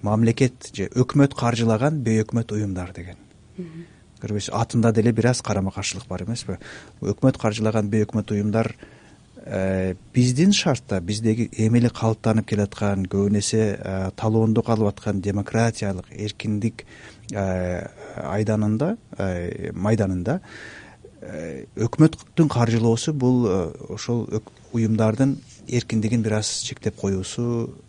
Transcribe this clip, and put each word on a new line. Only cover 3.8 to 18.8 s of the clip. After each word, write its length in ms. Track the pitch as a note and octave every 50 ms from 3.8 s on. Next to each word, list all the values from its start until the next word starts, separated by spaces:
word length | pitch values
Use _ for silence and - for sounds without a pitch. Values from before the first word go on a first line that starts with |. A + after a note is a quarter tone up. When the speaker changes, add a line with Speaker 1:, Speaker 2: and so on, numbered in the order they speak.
| E3+ D#3+ - - - - - -
Speaker 1:
Көрбөйсүз, 320 | - G#2+ G#2 G#2 G2+ - -
атында 380 | G#2+ A#2 - - A#2+ A2 A#2 G#2+
деле 180 | A2+ G#2+ A#2+
бир 160 | A2+ A2+ A2
аз 140 | A#2+ B2+ -
карама 300 | - - B2+ A#2 F#2+ F#2+
каршылык 360 | - - G2 - - F#2 -
бар 160 | - F#2 F2+ F#2
эмеспи? 340 | G2+ A#2 A2+ - - F#2 - - - - - - - - -
Өкмөт 360 | - - G2+ - - C3+ -
каржылаган 520 | - - A2 G#2 A2 A2 G#2+ G#2+ A2+ G#2 G2+
бейөкмөт 420 | G2+ A2 G#2 G2+ - A2 G2+ -
уюмдар, 440 | A2 G2+ G#2 G#2+ G2+ A2+ A2+ - - _ - - - - - - - _ - - - - -
э, 500 | - G#2+ F#2+ F#2+ F#2+ F#2+ F#2+ F#2 F#2+ F#2 F#2+ - - -
биздин 380 | B2+ B2 B2 B2 C3 E3+ G3 G3+
шартта, 480 | - - F3+ C3+ - - - G#2 F#2+
биздеги 480 | E2+ F2 G#2 G#2 A2+ A2+ A2 A#2 A#2 -
эмели 380 | - - A2 A2 A2+ A#2+ A#2+ A#2+
калыптанып 560 | - - - A2+ A2 - - A2+ A2 A2 G#2
келаткан, 600 | - A2+ G2+ G#2 G2 - - G#2+ G2+ G2+ F#2+ F#2+
көбүн 320 | F#2 - G2 G2+ G2+ G#2
эсе, 400 | G#2 G2+ - - A2 A2 G#2+ G2+ -
э, 320 | - - F#2+ F#2+ F#2+ F#2+ -
талоондо 460 | - - A2 A2 A2+ A2 A2 A2 A#2
калып 260 | A2+ - A#2 G#2+ A2
аткан 340 | G#2 G2+ - - G#2+ G2+ G2
демократиялык 840 | F2+ G#2 G2 G#2+ G2 - - A2+ A#2 A#2 A2 - A2 G2+ G2 F2+ - -
эркиндик, 760 | - - G#2 G#2+ - _ - A2 G#2+ G#2 G2+ A2+ - - - - - - - - - - - -
э, 560 | - G#2 G2 F#2+ F#2 F#2 F2+ F2+ F2+ F2 - - - - - - -
айданында, 840 | - - - F#2+ G#2 A2 G#2+ G#2+ G#2+ G#2+ G#2+ G#2+ A2